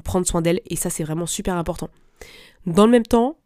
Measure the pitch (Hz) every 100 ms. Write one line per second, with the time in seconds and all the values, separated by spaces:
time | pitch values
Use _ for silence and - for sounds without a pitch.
0 | - 185 180 175 170 180 - 165 175 -
1 | 156 160 165 - 196 175 170 165 165 -
2 | _ _ - - - _ 180 170 220 240
3 | 226 233 247 320